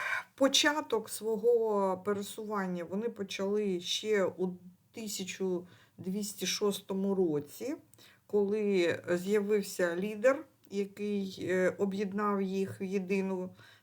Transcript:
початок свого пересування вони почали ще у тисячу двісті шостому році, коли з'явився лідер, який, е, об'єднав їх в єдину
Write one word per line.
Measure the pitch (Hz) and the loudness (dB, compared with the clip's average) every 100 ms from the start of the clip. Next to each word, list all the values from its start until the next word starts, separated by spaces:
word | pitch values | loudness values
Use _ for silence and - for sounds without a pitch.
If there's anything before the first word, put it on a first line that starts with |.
| - - - | -2 -4 -6
початок | - 269 269 302 302 294 220 214 | 2 4 6 4 2 -2 -4 -4
свого | - 214 220 226 240 220 202 190 185 | -6 -4 2 4 6 4 2 2 0
пересування | 190 202 208 - 214 208 185 180 | -2 -2 -4 -8 -4 -2 -2 -4
вони | 165 190 233 | -4 -4 -4
почали | 220 196 - 196 208 208 175 | -6 -8 -4 0 0 0 -2
ще | 180 - 214 208 | -2 -4 0 2
у | 180 - 185 180 - - _ | 2 0 -4 -4 -14 -20 _
тисячу | - 220 - 185 - 190 175 180 - - - | -10 -8 -6 -6 -4 -2 -2 -6 -20 -20 -10
двісті | 175 196 208 - 180 | -6 -4 -4 -4 -4
шостому | - 208 196 - 190 196 | 0 0 -2 -4 -2 0
році, | 190 180 147 147 - 233 320 - - - - _ | 2 2 2 -4 -8 -6 -6 -10 -20 -20 -20 _
коли | 208 202 214 208 190 170 - - | 2 2 2 4 4 4 2 0
з'явився | 175 185 208 202 214 185 - 180 175 | -2 2 2 4 2 0 0 0 0
лідер, | 208 214 247 285 - _ _ | -2 2 2 2 -4 _ _
який, | 196 196 - 208 202 190 - | -4 -4 -4 -2 -2 -2 -6
е, | 170 185 185 180 | -2 2 2 2
об'єднав | 202 190 202 196 208 202 | -2 0 -2 0 0 0
їх | 190 190 190 - | 0 0 -2 -4
в | |
єдину | 190 196 180 196 190 185 185 - - - | -2 -2 0 0 0 -2 -6 -12 -20 -20